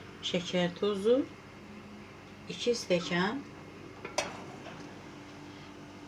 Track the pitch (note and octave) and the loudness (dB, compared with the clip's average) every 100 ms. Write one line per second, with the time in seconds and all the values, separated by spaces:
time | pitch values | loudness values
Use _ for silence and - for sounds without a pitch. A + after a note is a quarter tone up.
0 | - - - F3+ F3 F3+ F3 - G#3 G3+ | -12 -6 2 2 4 4 4 4 2 6
1 | G3+ B3+ D#4 - - - - - - - | 8 8 6 -2 -14 -14 -14 -14 -14 -14
2 | - - - - - - B3 A#3 - F3 | -14 -14 -14 -14 -8 -2 2 2 6 4
3 | F3 F3 G3 C4+ - - - - - - | 6 4 4 2 -4 -12 -14 -12 -14 -10
4 | - - - - - - - - - - | -4 -2 -2 -4 -10 -10 -12 -12 -12 -12
5 | - - - - - - - - - - | -14 -14 -14 -14 -14 -14 -14 -14 -14 -14